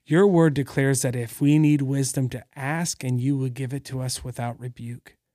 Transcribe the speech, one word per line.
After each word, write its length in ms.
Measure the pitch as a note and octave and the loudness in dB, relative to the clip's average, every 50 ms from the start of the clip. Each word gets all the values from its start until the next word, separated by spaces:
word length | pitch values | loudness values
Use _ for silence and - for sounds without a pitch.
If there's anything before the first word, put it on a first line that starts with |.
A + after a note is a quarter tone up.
| _ | _
Your 220 | - D3+ E3+ G3+ | 0 4 4 6
word 280 | G3+ F#3 E3 E3 D#3+ C#3 | 6 6 6 6 4 4
declares 480 | C#3+ C3 - - C#3+ C3+ C3+ C3+ B2+ - | 2 -4 -2 0 0 2 2 2 0 0
that 140 | C3 A#2+ | -2 -2
if 240 | B2+ A#2+ A2+ - - | -4 -6 -6 -4 0
we 180 | C#3+ C#3+ D3 D#3 | 2 4 6 6
need 220 | D#3 D3 D3+ C#3+ | 6 6 4 4
wisdom 480 | C#3 C3 C3+ C#3 C3+ B2+ - C#3+ C3 B2 | 2 0 0 -2 -2 -2 -2 -2 -2 -2
to 140 | - A#2 - _ - | -4 -8 -14 _ -14
ask, 480 | C#3+ C3+ C#3 D#3 E3 F3 E3 - - - | -10 -8 -6 -4 -4 -4 -4 -6 -6 -4
and 160 | B2+ B2+ B2 | -4 -2 -2
you 180 | B2 C#3 C#3+ C3+ | 0 0 0 0
would 160 | C3 C3 B2 | -2 -4 -6
give 180 | C3 C3+ A#2+ C#3 | -6 -8 -8 -8
it 120 | C#3 C3+ | -8 -10
to 140 | - C3+ C3 | -8 -8 -8
us 240 | B2+ B2+ - - - | -6 -6 -8 -8 -10
without 340 | B2+ A#2+ - A#2+ A#2+ A#2 - | -12 -8 -6 -6 -8 -8 -8
rebuke. 560 | B2 B2+ A#2+ - A#2 A#2+ A#2+ B2+ _ - _ _ _ _ _ | -12 -14 -14 -12 -14 -14 -14 -14 _ -20 _ _ _ _ _